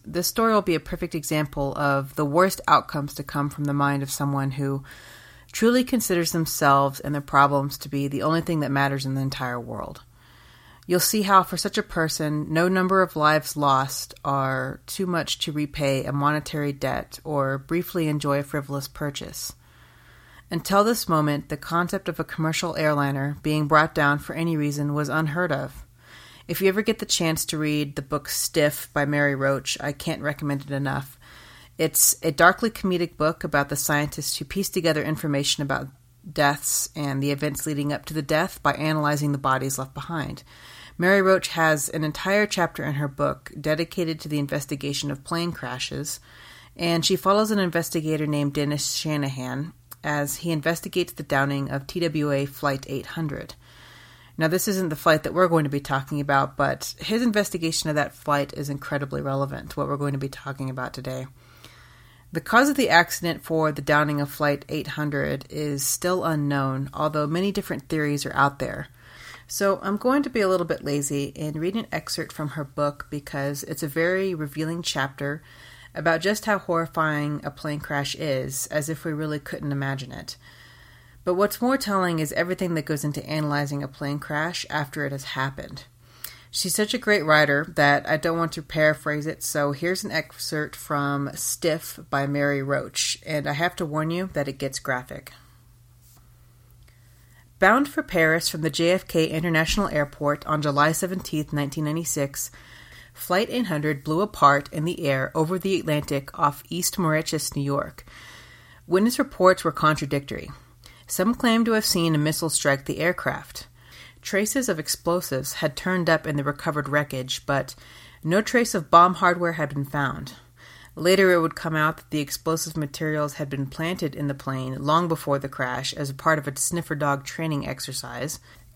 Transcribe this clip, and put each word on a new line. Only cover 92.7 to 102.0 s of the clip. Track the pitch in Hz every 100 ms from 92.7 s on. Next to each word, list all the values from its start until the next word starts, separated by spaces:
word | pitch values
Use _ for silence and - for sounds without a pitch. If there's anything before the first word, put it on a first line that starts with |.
| 135 - - - - -
and | 151 151
I |
have | 143 175 175
to | 160
warn | 151 160
you | 175 185
that | 156 139
it | 135
gets | 135 -
graphic. | - 127 131 123 - - - - - - - - - - - - - _ - - - _ - - - - - -
Bound | 190 240 285
for | -
Paris | - 180 160 165 -
from | 160
the | 156
J | 139 165
F | 185 -
K | 165 160
International | 156 175 160 160 214 196
Airport | 151 139 - 147 147 -
on | 151
July | 147 139 151
seventeenth, | 160 185 185 - 156 147
nineteen | 147 143 160 151
ninety-six, | 160